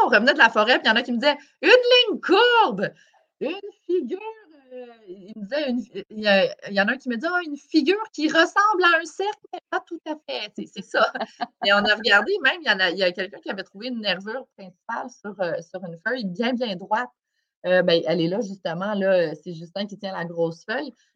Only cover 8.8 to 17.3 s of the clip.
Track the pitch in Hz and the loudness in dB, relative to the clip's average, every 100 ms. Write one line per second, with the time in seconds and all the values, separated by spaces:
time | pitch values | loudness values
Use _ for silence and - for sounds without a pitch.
8.8 | 359 330 339 - 403 415 _ 359 - 359 | 4 2 0 -6 -6 -6 _ -18 -8 -8
9.8 | - 330 320 302 - 247 208 - - - | -8 -12 -10 -10 -8 -8 -8 -10 -12 -14
10.8 | - - - - - - 240 _ 202 202 | -4 0 0 0 -10 -8 -12 _ 2 4
11.8 | 208 208 220 202 226 403 269 349 277 196 | 4 0 4 2 4 0 0 0 0 0
12.8 | 185 180 185 180 190 - 311 196 190 196 | 0 2 0 0 -6 -10 -10 -10 -12 -12
13.8 | 247 233 208 190 202 254 - - 190 - | -10 -6 -4 -4 -6 -10 -12 -18 -20 -16
14.8 | - 233 262 - 214 202 175 151 - 185 | -10 -8 -10 -14 -14 -6 -4 -4 -8 -12
15.8 | 180 165 220 262 196 175 233 240 240 175 | -12 -10 -6 -4 -4 -4 -2 -2 -4 -6
16.8 | 196 214 247 _ _ | -4 -4 -4 _ _